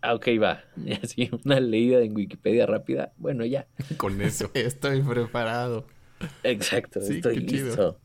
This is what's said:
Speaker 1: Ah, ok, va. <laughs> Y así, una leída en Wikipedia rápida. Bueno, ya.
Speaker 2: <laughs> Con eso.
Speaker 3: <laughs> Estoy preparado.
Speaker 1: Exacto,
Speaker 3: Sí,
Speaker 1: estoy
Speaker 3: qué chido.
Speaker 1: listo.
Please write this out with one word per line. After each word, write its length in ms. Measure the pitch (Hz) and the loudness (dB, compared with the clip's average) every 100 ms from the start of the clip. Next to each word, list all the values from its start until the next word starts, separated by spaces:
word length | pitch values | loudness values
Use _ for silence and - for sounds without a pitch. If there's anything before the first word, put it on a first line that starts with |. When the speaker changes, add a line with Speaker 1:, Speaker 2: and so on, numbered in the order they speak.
Speaker 1:
Ah, 120 | 117 | 0
ok, 140 | 117 - 117 | 0 2 4
va. 220 | 104 80 - | 2 0 -8
<laughs> 80 | - | -12
Y 160 | 98 | -6
así, 380 | 104 117 - 120 120 | -6 -6 -4 -4 -2
una 140 | 139 135 | 2 2
leída 400 | 127 110 120 127 | 4 2 4 4
en 120 | 113 | 4
Wikipedia 520 | 107 98 - 104 113 107 | 0 -4 -2 2 2 4
rápida. 460 | 107 - 131 127 - | 0 -2 -4 -4 -6
Bueno, 280 | 131 131 117 | -6 -4 -2
ya. 200 | 135 - - | -4 -6 -12
Speaker 2:
<laughs> 180 | 139 165 | -10 -4
Con 240 | 101 98 | -4 0
eso. 300 | 101 - 104 | -2 -2 -4
Speaker 3:
<laughs> 40 | |
Estoy 460 | - 117 - 143 135 | -2 -2 -2 0 2
preparado. 840 | 135 120 113 123 113 120 123 113 - - - - 165 - | 2 0 0 -2 -2 -2 -2 -4 -8 -20 -20 -12 -12 -4
Speaker 1:
Exacto, 580 | - 113 - 98 - - | -2 0 0 -2 -2 -6
Speaker 3:
Sí, 140 | 98 | -2
Speaker 1:
estoy 220 | 107 127 117 | 0 0 0
Speaker 3:
qué 60 | - | 0
chido. 200 | 135 131 | -2 -2
Speaker 1:
listo. 320 | 113 90 - | 2 0 0